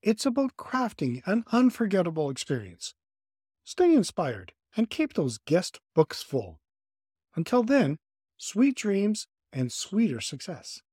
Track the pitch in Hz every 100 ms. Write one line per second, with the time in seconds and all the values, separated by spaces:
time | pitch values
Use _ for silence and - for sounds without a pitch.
0 | 202 220 277 247 269 - - 262 247 -
1 | 135 123 - 214 226 226 254 - 220 190
2 | 170 160 147 135 - 131 101 87 - _
3 | _ _ _ _ _ _ - - 359 311
4 | 180 - 151 107 90 _ _ - 226 -
5 | 311 - 143 110 - 165 180 - _ -
6 | 156 - - 135 104 78 _ _ _ _
7 | _ _ _ - 165 247 233 277 160 151
8 | _ _ _ _ - 202 269 254 208 196
9 | 202 214 - _ _ 131 127 - - 202
10 | 226 120 - 139 - 156 - - _